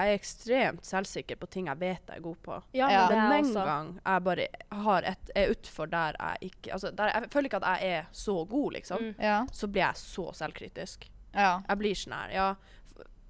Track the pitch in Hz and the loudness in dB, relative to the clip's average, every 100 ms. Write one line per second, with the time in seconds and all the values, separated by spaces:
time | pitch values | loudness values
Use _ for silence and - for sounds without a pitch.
0 | 202 202 - - 220 262 185 165 - 190 | 4 2 -2 -10 0 2 2 0 -4 -4
1 | 196 160 - 120 185 185 170 143 185 175 | -2 -6 -8 -8 -8 -6 -4 -2 -2 -4
2 | - - 165 170 - - - 262 262 196 | -8 -12 -10 -10 -10 -10 -6 0 4 6
3 | 180 220 214 294 285 208 151 147 156 175 | 6 6 6 6 4 2 0 0 -4 -6
4 | - 185 180 175 - - - 202 214 180 | 0 2 2 0 -2 -6 -10 -2 2 2
5 | - 190 - 196 190 - - - 156 165 | 2 -6 -4 0 2 0 -4 -8 -2 0
6 | 156 - 80 - 185 - - 190 190 190 | -2 -2 -6 -6 -8 -12 -8 -6 -6 0
7 | 208 220 233 285 269 196 - 180 185 165 | 0 0 0 0 0 0 0 0 0 -2
8 | 170 - 220 185 175 269 214 - - 190 | -4 -8 -2 -2 0 0 0 -2 -4 -4
9 | 226 202 214 208 262 - 208 196 160 - | -4 -2 2 2 0 -4 -2 2 2 0
10 | - - 160 - 156 - 185 - 175 - | -8 -8 -8 -6 -8 -8 -12 -10 -10 -12
11 | - - - 202 196 180 196 202 214 185 | -18 -20 -6 2 4 4 0 0 2 -2
12 | - - - 190 190 196 - - - - | -4 -8 -4 0 0 -2 -12 -20 -20 -20
13 | - - - | -20 -20 -20